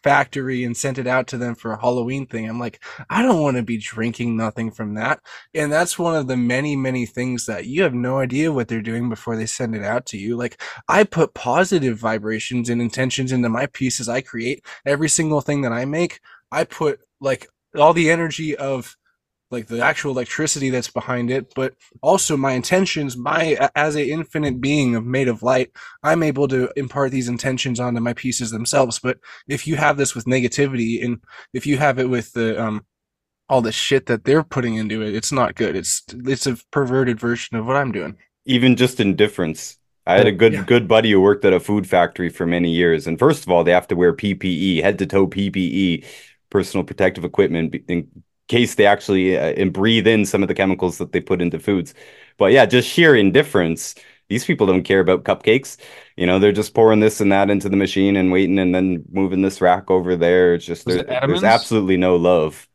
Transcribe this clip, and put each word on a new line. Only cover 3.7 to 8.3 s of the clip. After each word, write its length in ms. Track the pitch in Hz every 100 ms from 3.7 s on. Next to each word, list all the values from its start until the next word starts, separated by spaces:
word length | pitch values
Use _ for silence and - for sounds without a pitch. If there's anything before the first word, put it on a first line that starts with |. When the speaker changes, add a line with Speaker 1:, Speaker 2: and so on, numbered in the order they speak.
| 113
Speaker 1:
drinking 580 | 104 113 113 113 120
nothing 360 | 113 113 113 113
from 240 | - 107
that." 260 | 104 117 147 - - _
And 160 | 156 147
that's 280 | 151 170 -
one 160 | 170
of 120 | 160 131
the 120 | 127
many, 360 | 120 127 151
many 300 | 143 131 131
things 400 | 117 - 127 123
that 220 | - 101 101
you 160 | 147
have 100 | 175
no 260 | 123 127 131
idea 320 | 131